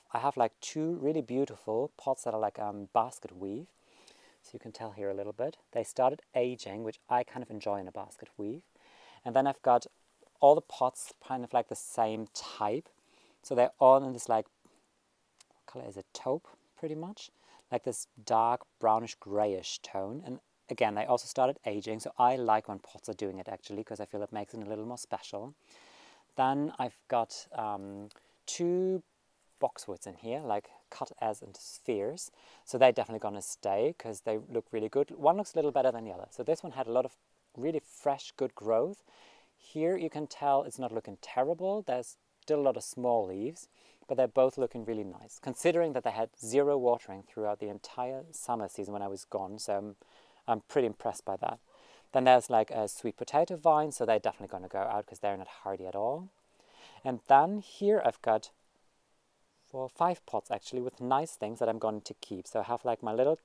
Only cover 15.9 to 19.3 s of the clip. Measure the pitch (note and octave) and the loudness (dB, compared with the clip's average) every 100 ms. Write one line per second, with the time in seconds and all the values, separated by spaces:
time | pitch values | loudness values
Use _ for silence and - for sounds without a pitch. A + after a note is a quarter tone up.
15.9 | G2 - - - D3 - - _ _ D#3+ | -14 -14 -6 -2 -2 -4 -20 _ _ -8
16.9 | D#3 F3 G#3+ - _ _ - _ B2 - | -6 -8 -12 -18 _ _ -20 _ -4 -2
17.9 | A2+ - - G#2+ A2+ A#2 B2 - _ A2+ | -6 -10 -14 2 4 4 2 -4 _ 4
18.9 | A2 A#2 - - | 4 2 -10 -4